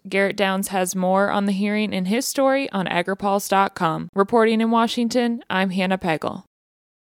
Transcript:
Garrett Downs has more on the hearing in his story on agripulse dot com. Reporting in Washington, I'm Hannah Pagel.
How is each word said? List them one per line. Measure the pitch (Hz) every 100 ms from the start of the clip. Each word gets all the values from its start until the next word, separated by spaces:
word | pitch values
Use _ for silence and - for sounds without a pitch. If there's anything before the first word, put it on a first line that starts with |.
| 190
Garrett | 196 196 202
Downs | 190 190 196
has | 196 185
more | 190 185 190 202
on | 202 202
the |
hearing | 190 202 214 208
in | 196
his | 185 233 -
story | - 269 269 277
on | 196 175
agripulse | 175 180 196 202 202 -
dot | 196 196
com. | - 170 160 170
Reporting | 196 196 233 220 220
in | 226
Washington, | 226 226 - 233 247 240 233 -
I'm | 185 190
Hannah | 185 185 185
Pagel. | 180 156 - 190 - _ _ _ _ _ _